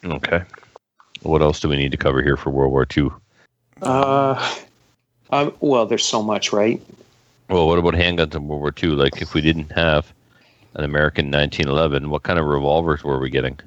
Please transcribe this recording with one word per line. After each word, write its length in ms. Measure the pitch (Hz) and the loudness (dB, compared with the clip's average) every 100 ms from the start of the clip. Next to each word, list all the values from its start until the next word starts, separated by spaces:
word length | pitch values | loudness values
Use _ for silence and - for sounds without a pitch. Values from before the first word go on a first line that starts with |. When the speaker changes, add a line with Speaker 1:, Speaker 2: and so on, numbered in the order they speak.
Speaker 1:
Okay. 380 | 92 73 - 85 87 - - - _ _ _ - | -8 -8 -2 -2 -2 -18 -20 -20 _ _ _ -12
What 180 | - 80 | 0 4
else 200 | 76 76 | 4 2
do 80 | 78 | 0
we 60 | 71 | 0
need 160 | 69 | 0
to 40 | 71 | 0
cover 240 | 71 67 | 0 2
here 140 | 67 69 | 2 0
for 140 | - | -2
World 220 | 69 67 | 0 2
War 120 | 67 | 2
Two? 300 | 65 - 71 - _ _ _ _ _ _ | 0 0 -2 -4 _ _ _ _ _ _
Speaker 2:
Uh, 760 | - 131 139 139 139 127 - - - _ _ _ _ _ _ | -2 0 2 2 0 0 -4 -8 -16 _ _ _ _ _ _
um, 240 | 139 143 - | -2 -2 -2
well, 240 | 151 131 | 0 2
there's 200 | 107 113 | 2 0
so 180 | - 120 | 0 -2
much, 300 | 107 104 - | -2 -2 -2
right? 280 | 107 107 - - - _ _ _ _ _ | 0 0 0 -6 -20 _ _ _ _ _
Speaker 1:
Well, 160 | 92 80 | 2 4
what 120 | 87 | 4
about 160 | 85 | 2
handguns 400 | 85 87 87 80 | 2 2 2 -2
in 120 | 78 73 | -2 -6
World 120 | 73 | -6
War 100 | 73 | -6
Two? 220 | 69 87 | -2 -2
Like, 260 | 73 69 - | 2 0 0
if 140 | - | -4
we 60 | 82 | 0
didn't 320 | 76 80 76 | 2 0 -2
have 400 | - 82 76 76 - _ _ _ _ _ | 0 2 2 0 -14 _ _ _ _ _
an 100 | - | -8
American 460 | 73 73 76 73 71 | -4 0 0 0 -2
nineteen 380 | 73 73 - 76 | 0 0 -2 -2
eleven, 420 | 69 80 69 73 | 0 0 0 -4
what 120 | 73 | -6
kind 160 | - 90 | -2 -2
of 80 | 76 | 0
revolvers 580 | 71 69 76 82 73 | 0 2 0 0 -2
were 140 | 71 67 | -2 -4
we 120 | 65 | -2
getting? 280 | 65 65 67 | -2 -4 -6